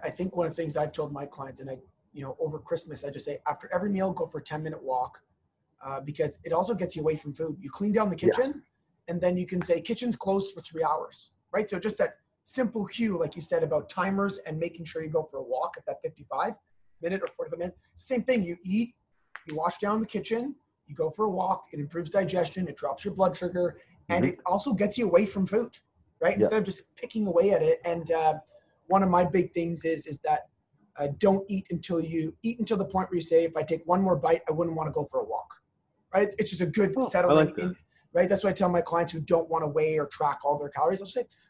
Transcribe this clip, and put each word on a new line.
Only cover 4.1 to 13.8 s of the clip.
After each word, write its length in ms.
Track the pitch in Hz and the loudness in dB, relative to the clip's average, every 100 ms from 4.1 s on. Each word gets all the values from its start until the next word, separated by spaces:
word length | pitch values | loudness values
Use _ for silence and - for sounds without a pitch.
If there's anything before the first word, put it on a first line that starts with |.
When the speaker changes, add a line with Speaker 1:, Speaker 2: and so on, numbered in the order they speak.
Speaker 1:
go 160 | 185 160 | -2 -6
for 120 | 151 | -6
a 40 | |
ten-minute 380 | - 151 156 151 | -8 -6 -6 -8
walk," 380 | 131 127 127 - _ _ _ _ _ _ | -4 -2 -4 -8 _ _ _ _ _ _
uh, 180 | 135 139 | -10 -8
because 360 | 143 147 147 - | -8 -2 -2 -2
it 80 | 165 | 0
also 220 | 165 190 | 0 2
gets 220 | 208 175 156 | 0 -2 -2
you 60 | |
away 140 | 151 151 | -2 -2
from 180 | 147 | -6
food. 220 | 139 160 151 | -6 -6 -6
You 100 | 139 | -12
clean 240 | - 208 | -4 0
down 160 | 208 202 | 2 2
the 80 | 160 | 2
Speaker 2:
Yeah. 120 | 175 | 4
Speaker 1:
kitchen, 320 | - 269 - - _ _ _ - | 4 2 -2 -12 _ _ _ -8
and 140 | 170 | 0
then 160 | 180 180 | 2 2
you 100 | 180 | 0
can 140 | 180 | -2
say, 180 | 180 170 | 2 2
"Kitchen's 380 | 165 226 247 190 | 2 -2 -2 -2
closed 340 | 196 196 196 | 2 0 0
for 60 | 165 | -8
three 220 | - 165 | -10 -2
hours," 480 | 156 156 - - - _ _ | 0 0 -4 -14 -20 _ _
right? 140 | 190 208 | -2 0
So 100 | 190 | -2
just 180 | 214 - | -2 0
that 180 | 170 - _ _ | 0 -2 _ _
simple 420 | - 262 233 220 190 | -8 -2 -2 -2 -6
cue, 320 | - 226 170 | -2 -2 0
like 180 | 151 170 | -2 -4
you 60 | |
said, 220 | - 170 | -2 0
about 260 | 156 151 | 2 0